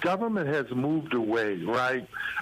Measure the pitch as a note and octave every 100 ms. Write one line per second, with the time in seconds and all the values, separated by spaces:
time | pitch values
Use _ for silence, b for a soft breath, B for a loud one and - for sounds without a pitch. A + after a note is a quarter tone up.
0 | E3+ F#3+ A#3 G#3 C#3+ D3 B2 B2+ C#3 D#3+
1 | C3+ B2 G#2+ A2+ G#2+ F#2+ E2+ A#2 B2+ C3
2 | G2+ B B B